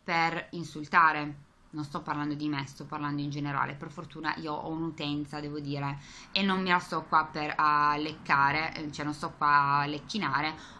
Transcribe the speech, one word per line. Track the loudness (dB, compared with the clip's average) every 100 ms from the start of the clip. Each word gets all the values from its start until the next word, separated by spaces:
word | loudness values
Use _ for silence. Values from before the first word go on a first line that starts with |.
per | -2 0 2 -2 -6
insultare. | -10 -10 -10 2 6 6 4 -4 -8 -16 _ _
Non | -10 -8
sto | -8
parlando | -6 -4 -4 -4
di | -4
me, | -4 -6
sto | -12 -12
parlando | -8 -4 -4
in | -4
generale. | -4 -2 -2 -2
Per | -4 -12
fortuna | -14 -14 -6 -4 -4
io | -4
ho | -6 -4
un'utenza, | -4 -4 -4 -4 -4 -6 -8
devo | -8 -8
dire, | -6 -4 -4 -6 -12 -20 -4
e | 0
non | 2 0
me | 2
la | 0
sto | 0 -6 2
qua | 2 2
per, | -2 -4 2
a | 4 6 6 2
leccare, | -2 -4 2 4 4 4 -2 -4
eh, | -8
cioè | -4 -4
non | -4
sto | -6
qua | 0 6 6 6 4
a | 2
lecchinare. | -2 -6 -2 0 0 -2 -4 -12